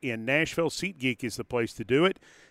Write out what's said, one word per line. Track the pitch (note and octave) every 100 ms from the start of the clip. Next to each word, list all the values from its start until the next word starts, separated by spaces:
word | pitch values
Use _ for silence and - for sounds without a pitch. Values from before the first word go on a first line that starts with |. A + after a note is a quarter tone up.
in | C3+ A2+
Nashville, | A2+ D3 D#3+ - D#3+
SeatGeek | - F#3 D#3+ C3 A#2
is | A#2+ -
the |
place | - A#2+ A2+
to | -
do | G#2+ C3+ F#3
it. | - - - -